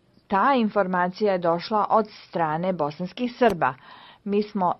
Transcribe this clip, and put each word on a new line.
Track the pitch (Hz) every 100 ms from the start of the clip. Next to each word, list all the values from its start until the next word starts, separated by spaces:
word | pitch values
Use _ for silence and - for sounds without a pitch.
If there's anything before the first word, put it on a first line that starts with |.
| _ _ _
ta | 196 247 262
informacija | 214 208 185 180 180 - 208
je | 185
došla | 170 170 - 214 -
od | 214 214
strane | - - 175 160 160 185
bosanskih | 175 147 151 180 - 247 -
Srba. | 240 175 131 135 - - - - 202
Mi | 202
smo | 208 202 180